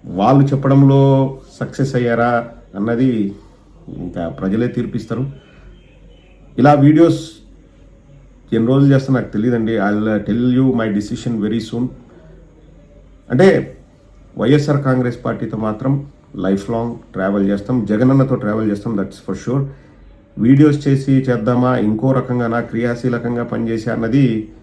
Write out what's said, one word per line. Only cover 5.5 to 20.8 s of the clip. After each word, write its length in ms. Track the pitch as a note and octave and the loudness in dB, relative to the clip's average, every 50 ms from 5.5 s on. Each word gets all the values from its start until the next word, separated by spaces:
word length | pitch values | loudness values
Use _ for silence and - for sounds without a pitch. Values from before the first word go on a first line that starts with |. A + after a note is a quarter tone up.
| - - - - - - - - - - - - - - _ - - - - - - - | -20 -20 -20 -20 -20 -20 -20 -20 -20 -20 -20 -20 -20 -20 _ -20 -20 -20 -20 -12 -2 4
ఇలా 140 | C3 D3 D3 | 4 6 6
వీడియోస్ 560 | C#3 C#3 D3 D#3 D#3+ E3 D#3+ C#3 - - - - - - - - - - - _ - - - - - _ - - - - - - - - - A#2 | 6 6 6 6 6 6 4 4 -2 -6 -14 -18 -20 -20 -20 -20 -20 -20 -20 _ -20 -20 -20 -20 -20 _ -20 -20 -20 -20 -20 -20 -20 -8 -4 -2
ఎన్ని 140 | A2 A2+ | 0 2
రోజులు 260 | A#2+ C3 C#3 C#3+ C#3 C#3 | 2 4 4 6 6 4
చేస్తా 200 | C3 C3+ - C3 | 4 2 0 -2
నాకు 200 | A#2+ A2 - - | -2 -2 -4 -4
తెలియదండి. 440 | G#2 A2 B2 A#2+ A#2 A2 A2 A2+ | -2 0 0 0 0 -2 -2 -2
I'll 460 | G#2+ G2 G2+ G#2 G#2 G#2+ A2 G#2+ G2+ G#2 - | 0 0 0 0 0 0 0 -2 -2 -2 -2
tell 300 | G#2 A#2 B2 B2+ B2 B2+ | -2 0 0 2 2 2
you 140 | C3 C3 B2+ | 2 2 2
my 200 | A#2 A2+ A2 G2+ | 0 -2 0 -2
decision 420 | G#2 G2+ - A#2+ A#2+ - B2 A#2 G#2+ G2+ | -2 -4 -4 -8 -8 -6 -6 -4 -2 -2
very 160 | G#2+ A2 A#2 | -2 -4 -4
soon. 280 | G#2+ - - A#2 B2 B2+ - - - - - - - - - - - - - - - - - - - - - - - - - - _ - | -6 -6 -6 -6 -6 -6 -8 -14 -20 -20 -20 -20 -20 -20 -20 -20 -20 -20 -20 -20 -20 -20 -20 -20 -20 -20 -20 -20 -20 -20 -20 -20 _ -4
అంటే 460 | A#2+ C3 F#3 G3 E3+ C3 - - - - - - _ _ _ - - - - - - | 2 4 4 4 4 2 -2 -6 -14 -20 -20 -20 _ _ _ -20 -20 -20 -20 -18 -8
వైఎస్ఆర్ 460 | - G#2 A#2+ D3 C#3+ - D3+ C#3+ C#3 - | -4 2 2 2 2 2 0 -2 0 0
కాంగ్రెస్ 420 | C3+ B2+ B2+ B2 A#2+ A#2 - - | 0 0 0 0 -2 -4 -6 -6
పార్టీతో 320 | A#2 A2 G2+ A#2+ A2 - | -8 -6 -6 -8 -8 -6
మాత్రం 480 | G#2+ A2 G#2+ G#2 G2+ A#2 C3 C#3+ C#3 - - - _ _ _ - | -6 -4 -6 -6 -4 -2 -2 -2 -2 -4 -10 -20 _ _ _ -10
లైఫ్ 340 | F#2 F#2 F#2+ G2 G2 - - | -6 -2 -2 -2 -2 -2 -4
లాంగ్ 260 | A#2 A2+ A#2 A#2+ A#2 - - - - | -4 -4 -4 -6 -8 -12 -16 -14 -8
ట్రావెల్ 360 | F#2 F#2+ F#2+ G#2 G2+ G2 G2 | -4 -4 -2 0 0 0 0
చేస్తాం, 360 | G2+ G2+ G2+ - B2+ B2 G#2 | -2 -4 -4 -4 -4 -2 -2
జగనన్నతో 500 | G2 G#2+ G#2+ B2+ B2+ C3+ C3+ C3 C3+ B2+ | -2 0 2 2 4 4 4 2 2 -2
ట్రావెల్ 360 | A#2 G#2+ G#2 G#2+ A2 A2 G#2+ | -4 -2 -4 -4 -2 -2 -2
చేస్తాం, 240 | G2+ G2 - A#2+ A2 | -4 -4 -4 -6 -4
that's 360 | G2 F#2+ F#2+ - - - - | -4 -6 -6 -10 -16 -10 -10
for 180 | F#2+ - - A2+ | -10 -8 -6 -4
sure. 160 | B2+ C#3 C3+ - - - - - - - - - - - - _ _ | -4 -4 -4 -6 -10 -18 -20 -20 -20 -20 -20 -20 -20 -20 -20 _ _
వీడియోస్ 500 | - G#2 A#2+ C#3 C#3 D#3 D3+ C#3+ C#3+ | 0 4 4 6 8 6 6 4 2